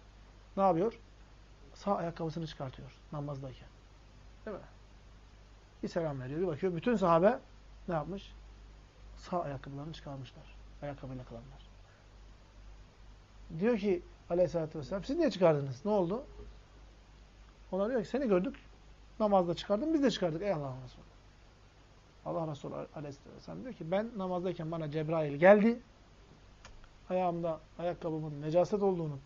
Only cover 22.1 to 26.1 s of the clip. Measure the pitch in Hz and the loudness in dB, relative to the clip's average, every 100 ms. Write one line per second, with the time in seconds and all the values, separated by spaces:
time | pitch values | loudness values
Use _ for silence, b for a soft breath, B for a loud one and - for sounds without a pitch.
22.1 | - 156 165 160 139 151 143 147 - 143 | -14 -6 -4 -4 -6 -8 -10 -10 -10 -12
23.1 | 143 - - - 165 247 - 160 190 226 | -14 -18 -18 -14 -12 -12 -10 -4 -2 -2
24.1 | 233 185 180 185 170 160 165 156 151 156 | -4 -4 -2 -2 -4 -4 -4 -4 -2 0
25.1 | 165 151 143 180 214 214 240 - - - | 0 0 8 10 12 10 4 -4 -20 -20